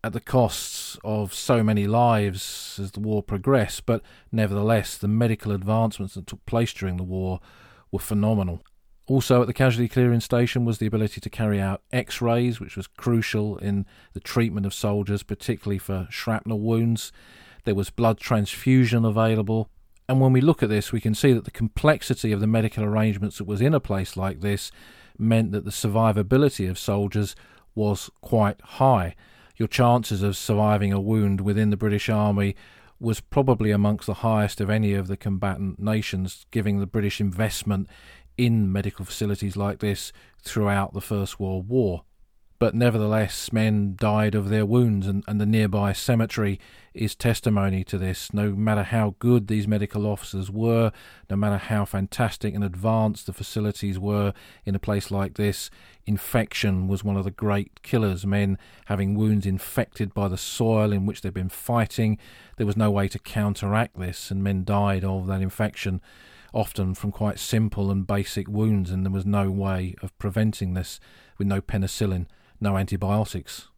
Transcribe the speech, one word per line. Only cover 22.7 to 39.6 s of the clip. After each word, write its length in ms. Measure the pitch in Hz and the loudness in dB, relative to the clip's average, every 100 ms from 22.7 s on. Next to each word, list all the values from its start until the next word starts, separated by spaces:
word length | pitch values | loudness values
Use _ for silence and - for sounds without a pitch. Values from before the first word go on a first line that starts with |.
| - | 0
arrangements 540 | 104 107 110 98 101 - | 0 2 2 0 -4 -6
that 100 | 98 | -6
was 140 | 101 | 2
in 140 | 131 156 | 4 2
a 40 | |
place 380 | - 98 92 - | 0 -4 -4 -4
like 220 | 95 78 | -4 -2
this 320 | 101 101 - - - - - - | -2 -2 -4 -16 -20 -20 -20 -2
meant 320 | 113 113 110 | 2 4 2
that 120 | 104 | -2
the 80 | - | -6
survivability 960 | - 113 104 113 104 98 131 143 - 92 | -4 0 2 4 2 2 4 4 2 -4
of 120 | 92 | -2
soldiers 560 | - 101 101 107 101 - - - _ - | -2 0 0 0 -2 -6 -20 -20 _ -2
was 340 | 104 101 - _ | 0 0 -6 _
quite 380 | - 113 104 - | 0 2 2 0
high. 520 | - - 135 117 87 - - - - _ | -14 2 4 4 0 -8 -20 -20 -20 _
Your 100 | 110 | -2
chances 560 | - 120 120 110 101 | 4 4 4 2 0
of 140 | 101 95 | 0 -2
surviving 540 | - 104 107 104 101 | 0 2 4 4 2
a 80 | 98 | 0
wound 420 | 98 110 101 98 | 2 2 2 2
within 280 | 98 101 107 | 0 2 2
the 80 | 101 | 2
British 320 | 107 104 - | 2 0 0
Army 460 | 107 104 101 101 - - - - _ | 2 2 2 0 -4 -14 -20 -20 _
was 200 | 117 110 | -4 -4
probably 500 | - 143 135 117 107 | -2 0 2 2 2
amongst 380 | 104 101 107 - | 2 2 0 -4
the 80 | 98 | -2
highest 440 | 117 107 104 - | 0 2 0 -2
of 120 | 101 | -2
any 220 | 107 104 | 0 2
of 140 | 101 92 | 0 -2
the 100 | 98 | -6
combatant 600 | 107 95 98 95 98 - | -4 -2 -2 -4 -6 -4
nations, 680 | 101 107 - 95 92 - - | -2 -2 -2 -4 -6 -8 -6
given 300 | 117 104 101 | -2 0 0
the 80 | 98 | -2
British 340 | 113 101 - | -2 -2 0
investment 680 | 101 90 110 - - 98 98 - - - - - | -2 0 -2 -2 -2 -2 -2 -12 -20 -20 -18 0
in 340 | 123 113 98 | 2 4 2
medical 340 | 98 98 - 95 | 0 -4 -8 -12
facilities 500 | - 104 101 101 | -4 -4 -2 -4
like 220 | 98 | -2